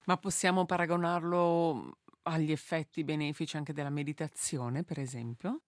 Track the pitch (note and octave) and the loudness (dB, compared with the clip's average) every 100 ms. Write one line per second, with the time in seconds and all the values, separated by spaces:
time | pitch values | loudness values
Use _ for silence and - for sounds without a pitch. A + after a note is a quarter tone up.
0 | - F3+ G3 - F#3+ F#3 F3+ F3 E3+ F3 | -2 0 0 2 4 4 2 2 2 2
1 | F3 F3 E3+ F3 E3+ E3+ E3 B2+ B1+ - | 2 0 2 4 4 4 2 0 -6 -14
2 | - _ E3+ D#3+ D#3 D3+ - D#3+ D3+ - | -20 _ -2 0 2 0 -2 -4 -2 -4
3 | D3 D3+ D3 D3+ D#3 D#3 D3 D3 C#3+ D3 | -2 0 -2 -2 -4 -4 -6 -4 -4 -2
4 | C#3+ D3 D#3 - - C#3 A#2+ C3+ F3 D3 | -2 -4 -6 -4 -4 -2 -2 -2 -4 -6
5 | C3 B2+ A#2 A#2 F#3 D4+ | -6 -6 -6 -6 -4 -6